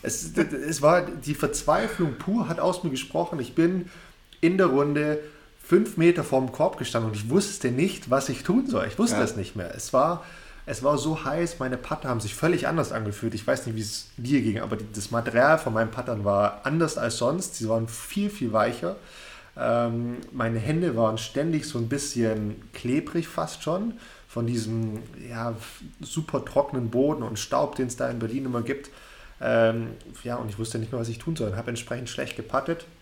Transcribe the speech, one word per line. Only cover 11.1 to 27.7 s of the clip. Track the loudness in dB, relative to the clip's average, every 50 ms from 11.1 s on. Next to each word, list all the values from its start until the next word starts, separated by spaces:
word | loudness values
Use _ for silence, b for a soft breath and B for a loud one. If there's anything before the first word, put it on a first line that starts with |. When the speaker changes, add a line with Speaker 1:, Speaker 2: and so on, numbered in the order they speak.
| -2 -2 -2
Speaker 1:
heiß, | -2 0 0 0 -2 -2 -4
meine | -4 -4 -4
Putter | -6 -4 -6 -6 -6 -2 -2
haben | -2 -2
sich | -2 -4 -4
völlig | 0 2 2 2 2 2
anders | 0 2 2 0 0
angefühlt. | -2 -4 -4 -4 -4 -2 -4 -4 -4
Ich | -2 0
weiß | 0 0 0 0
nicht, | -6 -4
wie | -4
es | -4 -6 -6 -10 -10 -12 -12
dir | -8 -2 2 2 4
ging, | 4 2 0 0
aber | -2 -4 -4
die, | -6 -6 -8
das | -8 -8 -6 -2
Material | -2 -2 -2 2 4 6 8 8 6
von | 4 2 0
meinen | 0 2 0 0
Puttern | -2 -6 -4 -4 -4 -2 2
war | 2 4 4 4 4 2 0 -4
anders | 0 2 2 2 2 0 -2
als | -2 -2 -2 0
sonst. | 0 0 0 0 -4 -6 -6
Sie | -6 -2 0
waren | 0 0 0
viel, | -2 -6 -10 -12 -6 -2 -2 -2 -2
viel | -2 -2 -4 0
weicher. | 4 4 4 4 2 -2 -4 -4 -4 -6 B B B B B B B B B B B
Ähm, | -2 0 2 2 4 2 2 0 -2 -2 -4 -6 -8 -10 -10
meine | -4 -2 -2 0 0 0
Hände | 0 0 0 2 2 2 2
waren | 4 4 2 2 0
ständig | -6 -4 -2 -2 0 2 0 0 -2 -2
so | -4 -2
ein | -2 0
bisschen | -2 -2 -2 -4 0 2 2 2 2 0 -2 -4 -6 -8 -14 -16
klebrig | -16 -8 -2 0 0 0 0 0 -4 -4 -4 -2
fast | -4 -4 -4 -4 -6 -8
schon | -4 -2 -2 -2 -2 -4 -6 B B B B B B B
von | -6 -4 -2 0
diesem, | 0 -2 -2 -2 -2 -2 -2 -2 -4 -6 -10 -12 -16 -16 -14 -12
ja, | -8 -6 -6 -6 -6 -8 -12 -16 -16 -16 -18 -18 -16 -14
super | -14 -6 -6 -6 -4 -2 -4 -4 -4
trockenen | 0 2 2 2 2 0 -4 -4 0
Boden | 2 4 4 4 2 0
und | -2 -6 -4 -6
Staub, | -4 0 2 2 2 0